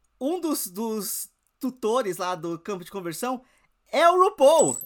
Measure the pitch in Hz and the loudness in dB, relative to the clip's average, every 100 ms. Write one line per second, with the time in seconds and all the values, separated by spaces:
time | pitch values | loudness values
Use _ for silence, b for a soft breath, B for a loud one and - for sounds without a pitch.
0 | _ _ 269 359 320 - 196 180 226 214 | _ _ -4 -4 -4 -4 -6 -6 -6 -4
1 | 208 - - _ _ _ 254 254 214 254 | -6 -8 -12 _ _ _ -8 -4 -2 0
2 | 208 165 180 175 170 165 - 185 - 196 | -2 -4 -6 -6 -6 -8 -8 -10 -10 -10
3 | 175 156 247 254 b b b _ _ 262 | -8 -6 -6 -6 b b b _ _ 2
4 | 339 370 381 - 277 320 156 - | 4 6 2 6 6 6 4 0